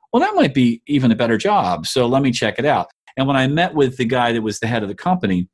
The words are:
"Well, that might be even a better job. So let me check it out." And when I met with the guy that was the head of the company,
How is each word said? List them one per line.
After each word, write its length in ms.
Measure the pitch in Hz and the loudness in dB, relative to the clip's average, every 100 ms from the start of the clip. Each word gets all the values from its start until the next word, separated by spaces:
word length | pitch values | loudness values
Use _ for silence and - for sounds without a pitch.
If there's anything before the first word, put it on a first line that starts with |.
| _ | _
"Well, 80 | 240 | 0
that 140 | 381 403 | 0 2
might 180 | 196 | 0
be 300 | 131 120 117 - | 2 0 0 -2
even 260 | 143 127 | 0 2
a 40 | 110 | 2
better 220 | 117 110 | 0 0
job. 500 | 196 202 92 85 - | 0 0 0 -2 -2
So 180 | 131 120 | 0 2
let 160 | 135 | 2
me 100 | 139 | 0
check 280 | 120 110 101 | 0 -2 -2
it 60 | 143 | 0
out." 220 | 113 87 _ _ - | 0 -2 _ _ -4
And 100 | 135 | 0
when 100 | 135 | 0
I 100 | 131 | 0
met 260 | 151 180 | 0 0
with 240 | 156 135 131 | 2 0 0
the 80 | 117 | -2
guy 260 | 123 120 | 0 0
that 100 | 117 | 0
was 160 | 107 101 | -4 -4
the 80 | 113 | -4
head 160 | 117 | -2
of 60 | 101 | -4
the 60 | 101 | -6
company, 540 | - 92 104 92 90 | -4 -2 0 -2 -4